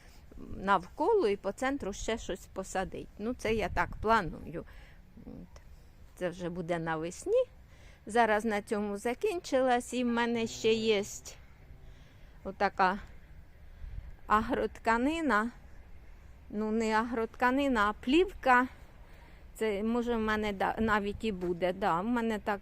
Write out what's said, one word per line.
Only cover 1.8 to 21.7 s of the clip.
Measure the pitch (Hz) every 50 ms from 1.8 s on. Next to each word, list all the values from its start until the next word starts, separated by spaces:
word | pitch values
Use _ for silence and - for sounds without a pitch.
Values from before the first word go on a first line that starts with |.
| 214 190
ще | 202 - - - 220 233
щось | - - 175 - -
посадить. | - - - 190 - - 185 190 175 - 139 147 - - -
Ну, | 208 226 254
це | - - 214 220
я | 220 190 180
так | - - 175 160 - -
планую. | - 214 226 226 190 156 - - - - 151 165 147 - - - - - - - - - - - -
От. | - - - 175 - - - - - - - - - - - - - -
Це | - 180 175
вже | 160 180 175 175
буде | 175 180 175 160 175 170
навесні. | 160 165 160 156 160 175 185 - - 349 427 508 508 - - - - - - - - - - - -
Зараз | - 202 240 233 220 214 208 214
на | 226 214 202
цьому | 202 - 226 208 208 208 202 202
закінчилась. | - 240 247 - - 415 349 349 - - 294 262 262 254 247 240 247 - -
І | 247 254
в |
мене | 240 233 233 233 233 233 233 226
ще | 226 - - - 226
є | 220 226 220 226 220 196 208 - - - - - - - - - - - - - - - - - - - - - - - - - - - -
отака | 196 185 - 208 196 - - 196 185 190 202 - - - - - - - - - - - - - - - - - - - - - - - - -
агротканина. | - - 214 220 233 269 220 214 214 - - - 233 226 233 247 285 320 330 330 277 220 208 220 240 - - - - - - - - - - - - - - - - - - - -
Ну, | - 208 214 214
не | 214 226 226 220 220
агротканина, | 214 226 247 240 233 226 226 - - 247 247 254 269 285 277 254 220 202 208
а | 214 - -
плівка. | 247 269 330 381 403 - - - 277 254 247 262 254 - - - - - - - - - - - - - - - - - -
Це, | 220 220 202 190
може, | 214 226 233 247 233 240 240
в | 226
мене | 220 220 214 214 214 208
да, | 202 190 196 185 - -
навіть | 220 220 208 214 202 202 208 - -
і | 220
буде, | 202 175 180 175 180 165 180 180